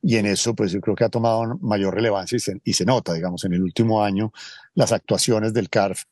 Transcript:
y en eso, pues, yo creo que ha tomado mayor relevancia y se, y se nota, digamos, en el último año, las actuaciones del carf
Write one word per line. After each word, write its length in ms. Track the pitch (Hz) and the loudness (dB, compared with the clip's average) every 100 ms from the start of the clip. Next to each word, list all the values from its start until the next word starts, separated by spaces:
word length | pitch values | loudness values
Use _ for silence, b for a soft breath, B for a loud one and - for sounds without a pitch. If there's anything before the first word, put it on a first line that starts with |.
y 160 | 180 113 | 2 2
en 80 | 104 | 2
eso, 280 | 95 117 | 0 -2
pues, 180 | 113 104 | 0 0
yo 100 | 92 | 0
creo 140 | 101 98 | -2 0
que 100 | 113 | 0
ha 40 | |
tomado 480 | 117 117 113 113 156 | 2 2 2 0 -4
mayor 340 | 120 104 98 92 | -2 0 0 0
relevancia 400 | 117 101 95 123 | 0 0 -2 -4
y 40 | |
se, 220 | - 92 | -4 -6
y 100 | - | -4
se 120 | 98 90 | -2 2
nota, 280 | 127 - | 0 0
digamos, 320 | 85 90 87 98 | -4 -4 -4 -2
en 80 | |
el 100 | 87 | 0
último 400 | 92 - 113 110 | -2 2 2 4
año, 300 | 104 98 110 B B B B | 2 0 -2 B B B B
las 180 | - 123 | 0 2
actuaciones 640 | 110 - 185 - 110 110 | 2 0 -2 2 2 2
del 160 | 110 95 | 0 0
carf 340 | 113 98 95 - | 0 0 -2 -12